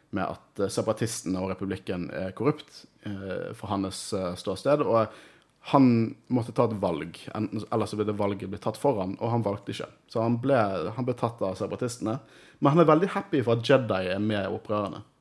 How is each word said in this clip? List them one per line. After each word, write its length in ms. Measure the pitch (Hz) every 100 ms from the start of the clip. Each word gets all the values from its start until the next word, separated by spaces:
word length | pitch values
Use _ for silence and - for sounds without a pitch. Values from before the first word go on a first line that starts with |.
| _
med 80 | 95 92 -
at, 80 | _ -
eh, 80 | 98
separatistene 720 | - 110 110 117 - - 92
og 80 | 95
republikken 560 | 95 98 95 - 90 87
er 160 | 73 95 -
korrupt, 460 | 123 151 - - - _
eh, 520 | 104 98 98 90 87 117
fra 120 | 98
hans, 300 | 101 95 - -
eh, 200 | 101 90 90
ståsted, 460 | - 92 139 147
og 240 | 98 113 110 - - - _ _
han 220 | - 139 131 117 110 - _
måtte 240 | 123 117
ta 120 | 117 117
et 80 | 107
valg, 360 | 95 78 82 - -
enten, 280 | - 110 - -
eller 160 | 117 104
så 100 | 107
ble 100 | 104
det 80 | 104
valget 320 | 101 98 95
blitt 120 | 101
tatt 140 | 117 107
for 160 | 143 110
han, 160 | 92 -
og 100 | 113
han 140 | 117
valgte 280 | 104 104 -
ikke. 140 | - - - _
Så 120 | 117
han 140 | 117 120
ble, 180 | 131 131 104 95 82 113
han 80 | 123
ble 80 |
tatt 260 | 123 120 -
av 120 | 95
separatistene. 640 | 92 101 101 123 - 110 127 - - - _
Men 120 | 143
han 80 | 160
er 60 | 160
veldig 200 | 156 185
happy 300 | 196 - 147
for 120 | 120 117
at 80 |
Jedi 420 | 117 135 113 95 90
er 100 | 98
med 280 | 107 104 95
opprørerne. 540 | 98 - 104 98 - - _